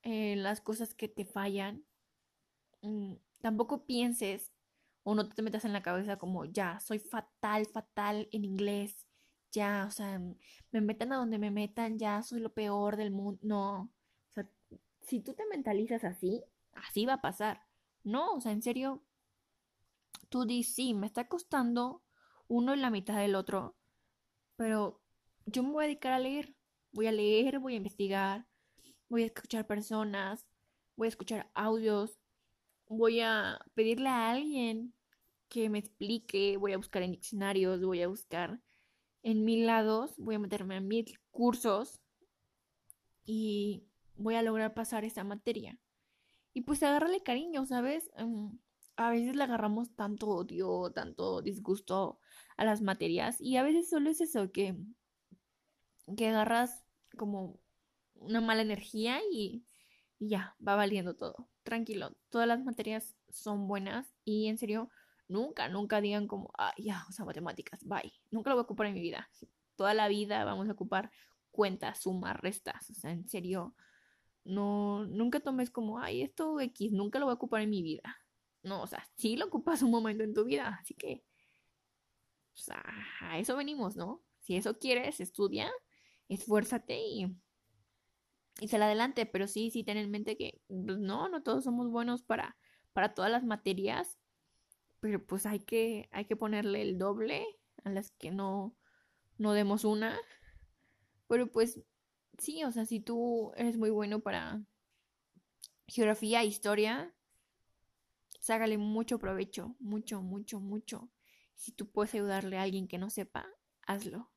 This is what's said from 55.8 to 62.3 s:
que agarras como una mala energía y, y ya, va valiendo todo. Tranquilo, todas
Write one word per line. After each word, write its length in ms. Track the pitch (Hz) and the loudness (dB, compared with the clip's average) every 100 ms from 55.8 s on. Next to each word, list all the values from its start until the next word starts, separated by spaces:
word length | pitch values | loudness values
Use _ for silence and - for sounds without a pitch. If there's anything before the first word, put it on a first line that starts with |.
| _ _ - 208 | _ _ -10 0
que 100 | 220 | 2
agarras 560 | 220 214 233 247 - _ _ _ - | 4 4 4 2 -2 _ _ _ -6
como 420 | 208 196 185 - _ _ _ _ _ _ | -4 -4 -6 -10 _ _ _ _ _ _
una 260 | 175 226 | -2 0
mala 200 | 226 220 | 4 2
energía 600 | 214 202 - 220 220 269 427 | 2 -2 -4 -2 0 0 0
y, 320 | 285 196 233 - - _ _ _ _ | -2 -2 -6 -12 -20 _ _ _ _
y 100 | 214 | -2
ya, 260 | 202 190 - 196 | 0 -2 -6 2
va 100 | 202 | 4
valiendo 400 | 202 202 180 - | 4 2 -2 -6
todo. 340 | - - - _ | -8 -10 -18 _
Tranquilo, 540 | - 226 226 202 156 - | -6 -4 -4 -6 -8 -12
todas 180 | _ | _